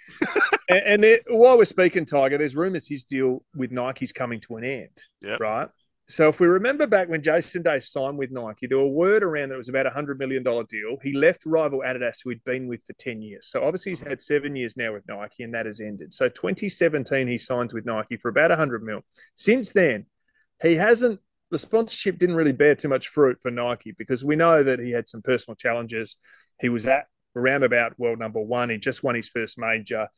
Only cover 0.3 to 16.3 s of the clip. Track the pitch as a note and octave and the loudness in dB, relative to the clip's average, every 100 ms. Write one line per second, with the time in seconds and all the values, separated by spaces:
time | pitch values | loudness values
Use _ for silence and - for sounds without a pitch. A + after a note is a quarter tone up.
0.3 | - - - - F#3 G#3+ G#3 G#3+ A3+ - | 0 0 0 4 2 4 6 8 6 4
1.3 | A3 B3 B3 G3 - F3+ F#3 D#3 D3 C3+ | 8 10 10 6 4 2 2 0 2 2
2.3 | C#3+ D3 C#3 F#3 F3 - C#3+ - C3+ C3 | 2 0 -2 -2 -4 -8 -12 -6 0 0
3.3 | B2+ - D3 B2+ B2 B2 C3 B2 - B2 | -2 -8 -8 -6 -4 -6 -6 -8 -6 -8
4.3 | A#2 - A2+ B2 C3+ - _ _ _ G2+ | -8 -10 -10 -8 -8 -12 _ _ _ -10
5.3 | A2 A2 A2+ D3+ _ _ _ _ - D#3 | -6 -4 -4 -6 _ _ _ _ 2 2
6.3 | D3+ F3 F#3 A3+ C#4+ C#4+ G3+ F3 E3 D3 | 6 4 4 2 0 2 2 2 -2 0
7.3 | E3 D#3+ F3+ E3 C#3+ - C#3+ C3+ C#3+ C3 | 0 -2 -4 -2 -2 -4 -6 -6 -4 -8
8.3 | B2+ A2+ G#2+ B2+ C3+ C#3 C#3 F3+ G#3+ F#3+ | -8 -10 -10 -2 0 2 2 2 2 2
9.3 | D3+ C3+ C3 A#2+ C3 C3+ B2+ D3 C3+ C3+ | -2 -6 -8 -4 -2 -2 -2 -6 -6 -4
10.3 | C3+ B2+ A#2+ A2 A2 G#2+ C3 C#3 C#3 D#3 | -2 0 -2 -4 -8 -8 -8 -4 2 4
11.3 | - D#3 D#3+ D3+ C3+ B2+ B2+ B2 - B2+ | 2 0 0 0 -2 -4 -4 -4 -6 -10
12.3 | A#2 - C3 B2+ A#2 - - C3 A2 G#2+ | -8 -6 -6 -6 -10 -14 -14 -12 -12 -14
13.3 | G2 - C3 C3 F3+ G3+ E3+ C#3+ C3+ - | -18 -10 -4 -2 -4 -8 -10 -10 -10 -2
14.3 | D3 C#3+ C#3 A#2 B2+ A2+ G#2 - G#2 G#2 | -2 -2 -6 -8 -6 -6 -8 -12 -12 -12
15.3 | - A#2 A#2 A2 G#2+ G#2+ G2+ D#2+ - B2+ | -14 -10 -8 -8 -10 -12 -12 -14 -4 -4